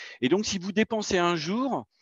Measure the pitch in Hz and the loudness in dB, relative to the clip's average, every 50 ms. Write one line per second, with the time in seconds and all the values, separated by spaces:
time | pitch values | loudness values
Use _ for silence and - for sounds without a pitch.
0 | - - - - 123 127 156 202 214 - - 190 170 196 185 208 220 - 226 220 | -16 -16 -10 -2 0 2 2 2 2 0 -4 -4 -4 -2 2 2 2 2 2 -4
1 | 202 - 202 180 175 175 175 165 147 160 196 233 262 277 220 147 110 _ _ _ | -2 0 2 2 4 4 2 0 -2 -2 -2 -2 -2 -2 -2 -4 -6 _ _ _